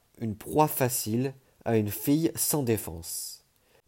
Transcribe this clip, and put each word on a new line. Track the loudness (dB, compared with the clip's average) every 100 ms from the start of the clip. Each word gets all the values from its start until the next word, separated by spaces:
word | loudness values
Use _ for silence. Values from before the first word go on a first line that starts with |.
| _ -8
une | -6 -6
proie | 0 2 4
facile, | 4 0 0 -2 0 -2 -6 _ _ 0
à | 2
une | 2
fille | -2 2 2 2 0
sans | -2 0
défense. | 2 0 -2 -10 -10 -10 -10 -14 _ _ _ _